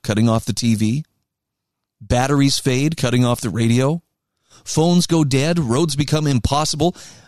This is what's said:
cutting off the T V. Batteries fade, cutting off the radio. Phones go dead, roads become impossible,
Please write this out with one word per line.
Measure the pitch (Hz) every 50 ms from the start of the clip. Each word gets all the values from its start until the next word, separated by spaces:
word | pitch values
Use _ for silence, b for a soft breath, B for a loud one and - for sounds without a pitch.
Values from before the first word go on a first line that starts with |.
cutting | - - 104 107 113 117
off | 113 117 -
the | -
T | 104 - 120 117 110
V. | 104 110 107 123 151 - _ _ _ _ _ _ _ _ _ _ _ _ _ _ _ _ _ _ _
Batteries | 107 - 123 123 131 139 147 139 139 139 - -
fade, | - 139 127 131 143 160 160
cutting | - 131 120 123 123 123
off | 120 120 -
the | - 107
radio. | 82 117 117 113 117 123 131 143 165 170 _ _ _ _ _ _ _ _ b b b b b
Phones | - - 156 160 175 175 180 175
go | - 165 160 156
dead, | 127 135 131 143 165 175 175
roads | 151 110 117 143 175 156 139
become | 139 147 - 151 156 151
impossible, | 143 135 117 - - 139 147 156 - - 143 156 180 B B B B B B B